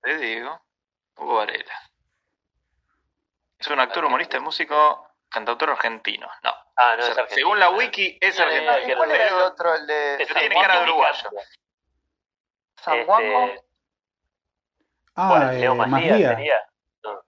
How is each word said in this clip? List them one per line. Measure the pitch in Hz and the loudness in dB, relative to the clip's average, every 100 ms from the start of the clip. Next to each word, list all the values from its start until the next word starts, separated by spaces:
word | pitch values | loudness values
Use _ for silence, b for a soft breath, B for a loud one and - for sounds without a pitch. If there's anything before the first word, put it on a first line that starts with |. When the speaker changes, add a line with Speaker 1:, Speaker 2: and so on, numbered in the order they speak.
Speaker 1:
te | 123 156 | -6 -6
digo, | 120 113 127 165 _ _ _ _ _ _ | -6 -8 -10 -14 _ _ _ _ _ _
Hugo | - 117 | -4 -2
Varela. | 104 - - - - _ _ _ _ _ _ _ _ _ _ _ _ _ _ _ _ _ | -2 -6 -12 -18 -20 _ _ _ _ _ _ _ _ _ _ _ _ _ _ _ _ _
Es | - | -6
un | 143 | 0
actor, | 127 185 | 0 0
Speaker 2:
Ok. | 151 | -2
Speaker 1:
humorista, | 131 170 131 | -2 -4 -6
músico, | 143 151 160 151 151 151 - _ _ | -6 -8 -2 2 2 2 -10 _ _
cantautor | 113 110 120 156 | -8 -4 -2 -2
argentino. | 135 113 113 110 110 - - | -2 -2 -4 -8 -8 -12 -6
No. | 123 - _ - | -6 -6 _ 2
Speaker 2:
Ah, | 123 113 | 4 4
no, | |
Speaker 1:
O | 120 | 0
sea, | |
Speaker 2:
es | 117 | 0
argentino. | 123 113 | -2 0
Speaker 1:
según | 156 208 | 0 4
la | 180 | 4
wiki, | 190 247 - 190 - | 4 -2 -2 -4 0
es | 190 185 | -2 0
Speaker 2:
No, | 160 | 0
no, | |
Speaker 1:
argentino. | 156 151 - | 0 2 0
Speaker 2:
no, | 254 | 0
que | 254 | -2
Speaker 3:
¿Cuál | 214 | 0
Speaker 2:
no | 202 | 2
Speaker 3:
era | 214 | 2
el | |
Speaker 2:
sé. | 185 | 2
Speaker 3:
otro? | 185 - 170 160 | 0 0 0 0
El | 151 | -2
de | 151 147 139 | -2 -2 -4
Speaker 2:
Es | 135 | -4
Speaker 1:
Pero | 175 | -2
tiene | 147 175 | 0 2
Speaker 2:
San | |
Speaker 1:
cara | 190 | 2
de | 180 | 2
Speaker 2:
Juan | 170 | 2
Speaker 1:
uruguayo. | 160 - - 104 | 2 2 0 -10
Speaker 2:
Picante. | 101 98 _ _ _ _ _ _ _ _ _ _ _ _ _ | -14 -16 _ _ _ _ _ _ _ _ _ _ _ _ _
Speaker 3:
San | - 156 | -4 -2
Speaker 2:
Este, | - | 2
Speaker 3:
Juanjo. | 214 214 214 247 - _ _ _ _ _ _ _ _ _ _ _ _ _ _ _ - | 2 4 0 0 -4 _ _ _ _ _ _ _ _ _ _ _ _ _ _ _ -4
Speaker 4:
Ah, | 175 | 4
Speaker 2:
¿cuál? | 156 135 127 | 4 4 0
Speaker 4:
eh, | |
Speaker 2:
Leo | 123 123 | 0 0
Maslía | 113 135 - | 0 0 2
Speaker 4:
Maslía. | 220 147 | 4 4
Speaker 2:
sería. | 117 147 120 - _ _ _ | 0 0 0 -2 _ _ _
No. | 107 101 | -14 -14